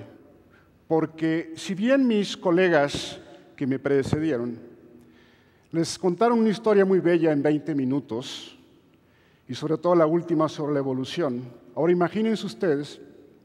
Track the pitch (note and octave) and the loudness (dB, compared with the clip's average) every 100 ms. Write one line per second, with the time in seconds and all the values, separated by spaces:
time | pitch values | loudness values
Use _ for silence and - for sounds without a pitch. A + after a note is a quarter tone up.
0 | G#2 - - - _ _ _ _ _ D#3+ | -14 -20 -20 -20 _ _ _ _ _ 0
1 | D#3 D#3+ D#3+ D#3+ D#3+ D#3+ - F#3 A3+ C#4 | 0 -4 -2 -2 -6 -12 -8 -4 2 2
2 | B3+ G#3 G3 - G3 E3+ F#3 D#3+ C#3+ - | 4 2 0 -2 0 4 4 4 2 -2
3 | - - - - - - C#3 C3+ C#3 C#3 | -10 -14 -18 -20 -20 -8 -4 -2 0 0
4 | C3 D3+ D#3 B2+ A#2+ A#2 - - - - | 2 0 0 -2 -4 -8 -16 -20 -20 -20
5 | - - _ _ _ _ _ E3 E3 - | -20 -20 _ _ _ _ _ -4 -4 -2
6 | E3+ F3 A#3 A#3+ A3 F#3 - G3+ F#3+ F#3 | -2 2 2 4 2 0 2 4 4 4
7 | D#3+ F3 D#3+ D3+ C#3+ D3+ C#3+ D3 C3 C#3 | 4 4 4 2 2 0 -2 -2 0 -2
8 | - A2+ C#3 - - - _ _ _ _ | -4 -8 -8 -14 -16 -20 _ _ _ _
9 | _ _ _ _ _ B2 D#3 D#3 F3 F3 | _ _ _ _ _ -8 -4 -2 2 4
10 | D#3 E3+ E3 D#3+ D#3 - D3 D3 C3+ C3 | 4 2 0 0 0 -2 -4 -2 -2 -4
11 | C3 - D#3 B2 B2+ - - - D#3+ F3+ | -6 -4 -4 -4 -10 -18 -16 -2 2 2
12 | F3 G3+ A3 G#3+ G3 - F#3+ C#3+ D3 - | 2 0 -2 -2 -6 -4 -2 -2 -4 -14
13 | - - - _ | -20 -20 -20 _